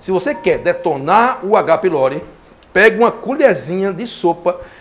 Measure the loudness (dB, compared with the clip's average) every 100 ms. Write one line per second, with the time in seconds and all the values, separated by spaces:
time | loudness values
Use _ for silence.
0 | -4 -2 -2 -2 0 0 0 -2 -2 -2
1 | 2 2 2 0 0 0 2 2 2 0
2 | 0 -2 -10 -20 _ _ _ 2 4 4
3 | 0 0 -6 2 2 2 -4 -4 -4 -4
4 | -8 -4 -2 -2 -4 -6 -8 -20